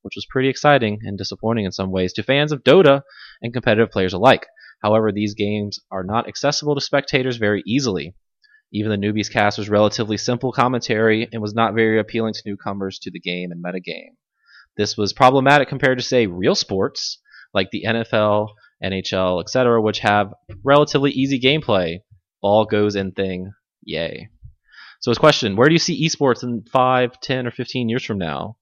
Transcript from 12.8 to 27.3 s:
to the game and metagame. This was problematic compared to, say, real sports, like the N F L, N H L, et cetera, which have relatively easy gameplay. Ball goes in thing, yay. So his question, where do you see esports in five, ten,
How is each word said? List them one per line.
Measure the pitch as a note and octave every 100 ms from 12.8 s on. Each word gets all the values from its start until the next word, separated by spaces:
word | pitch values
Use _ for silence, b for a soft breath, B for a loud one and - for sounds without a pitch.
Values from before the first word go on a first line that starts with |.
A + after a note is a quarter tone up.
| F#2+ -
to | -
the | F2+
game | F2+ F2 F2+
and | E2+
metagame. | F2+ F#2 F2+ E2+ E2 _ _ b b b b -
This | G#2+ -
was | G2+
problematic | - B2+ C3+ C3+ D3 C3
compared | C#3 C#3 B2+
to, |
say, | B2 B2+ G#2+
real | F2 G#2 G3+
sports, | - G2 F#2+ - - - b b b
like | G2+ F#2+
the | G#2 G#2+
N | A2+
F | A2+
L, | A#2 G#2 G#2 G#2+ - b _
N | F#2+
H | F#2+ F2+
L, | F#2+ F#2 F#2
et | E2+
cetera, | B2+ B2+ A#2
which | G#2+ G#2
have | A2 G#2 G#2 - - -
relatively | C3+ D3 D3 C#3+ C#3
easy | - C3+ C#3
gameplay. | B2+ D#3 C#3+ G2+ E2+ F2 - _ _ _
Ball | G2+ G#2 G#2+
goes | G#2+ G#2 G2+
in | F#2+
thing, | F#2+ F#2+ F#2 F#2+ - _ _
yay. | - D#2+ E2 B1+ A2+ _ - - B B B B
So | -
his | A#2
question, | D#3 D3 A2+ G2
where | C#3
do |
you | E3
see | - D#3 D#3+
esports | - C#3 A#2+
in | B2 A#2 -
five, | C3+ B2+ B2+ B2 -
ten, | -